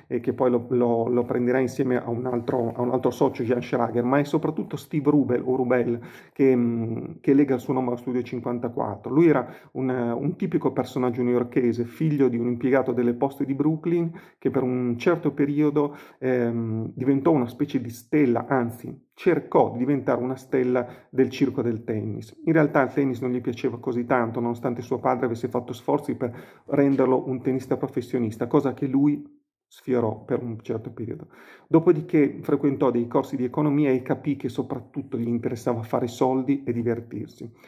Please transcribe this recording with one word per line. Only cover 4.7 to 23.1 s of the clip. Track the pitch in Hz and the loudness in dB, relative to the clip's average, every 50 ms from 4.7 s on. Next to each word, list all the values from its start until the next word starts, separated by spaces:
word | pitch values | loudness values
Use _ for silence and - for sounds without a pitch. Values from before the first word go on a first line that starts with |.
| - | -8
Steve | - - - - 151 135 143 | -12 -10 -4 -4 0 2 4
Rubel, | 147 147 127 117 123 123 - | 4 4 4 4 0 0 0
o | 127 127 | 0 0
Rubel, | 131 127 120 127 123 117 117 117 117 120 - - - - - _ | 0 2 2 2 2 2 2 -2 -4 -6 -12 -18 -20 -20 -18 _
che, | - 135 135 127 | 4 4 6 6
mm, | 120 120 117 117 117 113 113 113 117 120 - - - | 6 4 2 0 -2 -2 -4 -4 -6 -6 -8 -12 -4
che | - - 139 | 2 4 6
lega | 139 147 131 131 | 6 6 4 2
il | 120 | -2
suo | - - 135 | 0 -2 -2
nome | 127 127 123 | 0 0 -2
allo | 123 | -2
Studio | 120 - 131 120 123 120 | -4 -4 -4 -4 -4 -4
cinquantaquattro. | - - 120 117 123 120 120 120 117 117 - 123 110 101 - - 117 | -4 -6 -6 -4 -4 -4 -4 -4 -4 -4 -4 -4 -4 -4 -6 -8 0
Lui | 127 147 170 160 | 4 6 6 6
era | 143 131 120 - - - - - _ | 6 4 2 -2 -8 -18 -20 -12 _
un, | - 135 131 | -4 -2 -2
un | 127 127 120 120 117 120 139 151 - | -2 -2 -2 -2 -2 -2 -2 -4 -4
tipico | - 202 165 160 165 - 135 - | -2 -4 -2 -2 0 0 0 0
personaggio | - 123 - - 139 127 123 120 123 123 | 0 -4 -2 -2 -2 -2 0 0 0 0
newyorkese, | 120 123 120 117 120 - 135 123 120 113 117 120 | 2 2 2 0 0 0 0 2 2 0 0 -4
figlio | 120 - - 160 160 151 139 135 127 | -6 -4 -2 0 0 2 4 2 2
di | 120 | 2
un | 117 117 120 | 0 -2 -2
impiegato | 123 117 131 127 131 135 127 135 120 | -2 -2 0 2 4 4 2 2 0
delle | 120 120 120 120 | 2 2 2 2
poste | 120 139 139 139 - 139 | 0 -2 -2 -2 -4 -4
di | 131 139 | -4 -2
Brooklyn, | 135 143 156 160 156 - 175 170 175 170 165 165 - - - _ _ | 0 2 0 0 0 0 0 0 0 0 -2 -4 -10 -16 -20 _ _
che | - 135 | -4 0
per | 127 135 127 | 0 0 0
un | 127 127 127 123 123 117 117 | 0 0 0 0 0 -2 0
certo | - 180 170 160 160 156 - | 2 2 2 2 0 -2 0
periodo, | - 139 143 147 147 151 147 147 151 147 147 147 - - - - _ | 0 -2 0 2 2 2 2 2 2 0 0 -2 -8 -16 -20 -14 _
ehm, | 131 127 127 123 120 117 113 117 113 113 110 113 113 - - | -2 0 0 2 0 0 -2 -2 -2 -2 -4 -4 -4 -6 -6
diventò | - 123 135 139 135 135 170 | -2 0 2 2 2 4 4
una | 160 143 123 117 | 2 2 2 0
specie | - - 147 - - 131 | -2 -6 -6 -4 -2 -4
di | 120 113 | -4 -4
stella, | 113 - - _ - 156 139 123 117 117 117 | -10 -14 -10 _ 2 2 4 4 2 0 0
anzi, | - 139 127 120 117 113 - - - 127 - _ _ _ | 0 0 0 0 -2 -4 -8 -12 -14 -14 -16 _ _ _
cercò | - - 190 160 147 - - - 165 120 - - | -2 2 2 2 2 0 0 2 4 4 4 2
di | 120 | -2
diventare | 123 135 147 131 110 151 127 123 | 0 0 0 0 0 0 0 0
una | 120 127 131 | -2 -4 -6
stella | 127 - - - 135 127 123 123 127 123 - - - - _ | -8 -6 -4 -2 0 0 2 0 0 -2 -4 -8 -16 -20 _
del | - 127 131 117 | 2 2 2 2
circo | - - 139 127 113 - 113 | 2 0 0 0 0 -2 -2
del | 120 113 110 - | -2 -2 -4 -4
tennis. | - 113 107 107 110 101 - 110 - - - 302 | -4 -4 -4 -4 -4 -6 -8 -10 -14 -18 -6 -2
In | - 160 | 2 4
realtà | 165 151 147 151 151 131 | 4 4 4 4 2 2
il | 123 - | 2 2
tennis | 151 139 135 | 0 0 0